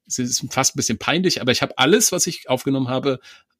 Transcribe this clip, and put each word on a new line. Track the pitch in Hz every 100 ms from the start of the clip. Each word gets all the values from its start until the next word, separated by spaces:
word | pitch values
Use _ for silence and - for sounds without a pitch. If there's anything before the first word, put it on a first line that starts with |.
| _
es | -
ist | 123 123 131
fast | - 131 -
ein |
bisschen | - 113
peinlich, | - 151 185 -
aber | 123
ich | 120
hab | 135 -
alles, | 131 214 -
was | 180 180
ich | - -
aufgenommen | 127 - 135 123
habe, | 131 135 127 - - _